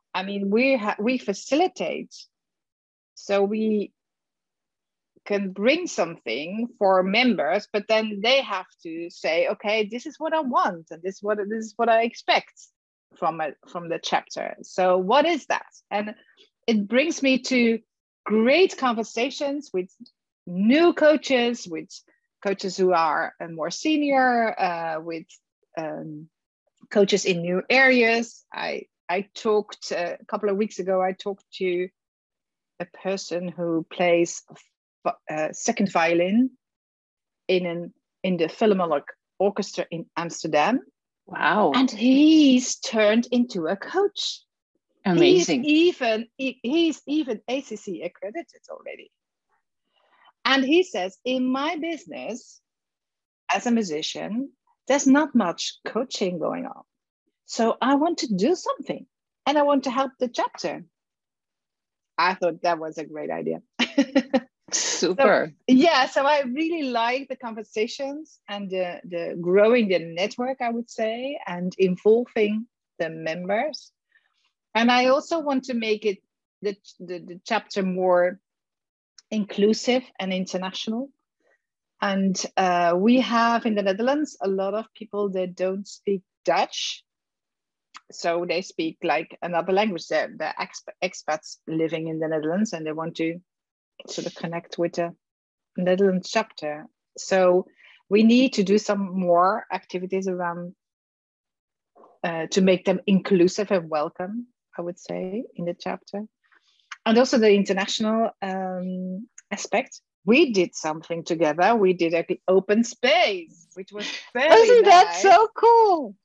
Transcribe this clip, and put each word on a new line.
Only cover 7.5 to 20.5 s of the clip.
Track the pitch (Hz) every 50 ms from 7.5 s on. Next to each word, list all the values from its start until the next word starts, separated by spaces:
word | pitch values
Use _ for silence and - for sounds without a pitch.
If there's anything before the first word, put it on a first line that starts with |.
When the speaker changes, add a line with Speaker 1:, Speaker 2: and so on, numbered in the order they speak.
| 175 208 - - -
Speaker 1:
but | 214 202 -
then | 220 220 220 214 208 196 196
they | 233 262 269 254
have | 214 202 185 180 - _ _ -
to | 170 160 165 170 170
say, | - - - 180 156 170 170 -
"Okay, | - - - 208 214 220 214 202
this | 220 240 -
is | 320 269 -
what | 294 320 320
I | 320
want, | 311 254 240 330 370 269 185 165 160 - 165
and | 165 165
this | 190 196
is | - -
what, | 202 214 208
this | 202 202 220 226 220
is | 220 -
what | - 233 233
I | 226 226 233
expect | 240 - - - - 330 214 - - _ - - - _ _ _ _ _ _ _ _ _ _
from | 180 165 160 165 156
a, | 147 131 _ _ -
from | - 180 170 165
the | 165 165 -
chapter." | - - 156 - - - - - 50 - - -
So | - - - 185 185 180
what | 185 185 185 233 285 302
is | 330 349 269 -
that? | - - - - - - - _ -
And | - 208 214 208 208 - _ _ _ _ _ _ _ _ _
it | - 240 214 202 202
brings | 226 254 294 339 311 - -
me | 269 262 247
to | 254 - 262 247 240 233 226 220 - _ _ _ _ _ _ _ -
great | - 202 220 220 240 277 330 381 - - -
conversations | 269 254 233 220 226 - - 226 233 277 254 - 302 277 277 294 277 - -
with | 185 185 - _ - 233 - _ _ _ _ _ _ _
new | -